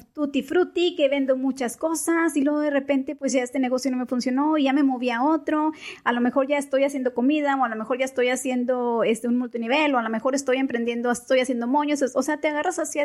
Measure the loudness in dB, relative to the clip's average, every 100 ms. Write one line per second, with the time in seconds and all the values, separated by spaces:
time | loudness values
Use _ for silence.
0 | -6 -6 -2 -2 0 0 0 0 -2 2
1 | 2 2 2 0 0 -2 -4 -2 -4 -2
2 | 0 2 2 2 0 2 0 0 0 -2
3 | -2 -4 0 0 0 -2 0 0 -2 -4
4 | -2 -2 0 0 2 2 2 4 2 2
5 | -2 0 2 2 0 0 0 -4 -14 -6
6 | -2 2 2 2 0 0 0 0 0 0
7 | -4 0 0 2 0 0 -2 -4 -4 -4
8 | -2 0 0 0 -2 -2 0 -2 0 0
9 | 2 0 0 -2 -2 -6 -2 0 2 0
10 | 0 -2 0 -2 0 0 0 0 -2 -2
11 | 0 -2 2 2 2 -2 0 0 2 0
12 | 0 0 -2 -2 -2 -2 -2 -2 -4 -4